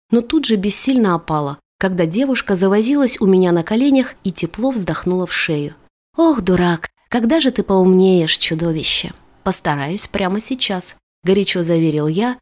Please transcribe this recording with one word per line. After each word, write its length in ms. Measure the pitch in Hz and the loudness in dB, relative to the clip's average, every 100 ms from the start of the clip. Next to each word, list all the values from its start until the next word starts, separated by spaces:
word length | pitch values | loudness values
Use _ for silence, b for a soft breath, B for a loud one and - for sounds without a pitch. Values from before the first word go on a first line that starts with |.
| _ | _
но 100 | 233 | -2
тут 240 | 233 320 277 | 0 -2 0
же 100 | 220 | 0
бессильно 600 | 196 - - 254 214 170 | 0 -2 0 2 2 0
опала, 440 | - 156 143 143 _ _ | -2 -4 -4 -8 _ _
когда 280 | 190 185 170 | -4 0 -2
девушка 500 | 185 269 254 - 185 | 0 -2 -2 -2 0
завозилась 640 | 190 208 220 285 254 - | 2 2 2 2 0 0
у 60 | 196 | 2
меня 260 | 185 180 | 4 4
на 120 | 175 | 2
коленях 520 | 165 220 277 269 254 - | 0 0 2 2 0 -6
и 80 | 196 | -8
тепло 400 | - 165 - 254 | -6 -8 -4 -4
вздохнула 560 | 247 170 156 - 180 175 | -2 -4 -4 -4 -2 -2
в 60 | |
шею. 420 | - - 151 147 160 _ _ _ - | -4 -4 -4 -6 -10 _ _ _ 0
«Ох, 240 | 330 262 | 2 2
дурак, 480 | 185 180 175 165 - _ _ | 0 2 2 0 -6 _ _
когда 320 | 240 226 320 | -2 2 2
же 100 | 277 | 2
ты 120 | 254 | -2
поумнеешь, 760 | - 190 185 185 190 185 160 - | 0 2 4 6 6 4 2 -2
чудовище?» 760 | - 160 170 160 - - - - _ _ | -2 -2 -2 -2 -2 -4 -4 -12 _ _
«Постараюсь 640 | 190 185 170 143 139 196 - | -4 -2 -2 -4 -4 -6 -6
прямо 320 | 202 185 202 | -4 -4 -4
сейчас», 560 | - 254 - 185 180 - _ _ 170 | -6 -4 -4 -4 -8 -14 _ _ 0
горячо 380 | 196 190 180 | 2 2 0
заверил 440 | 165 165 165 151 151 | 0 2 2 2 0
я, 300 | 160 240 247 | 0 -2 -4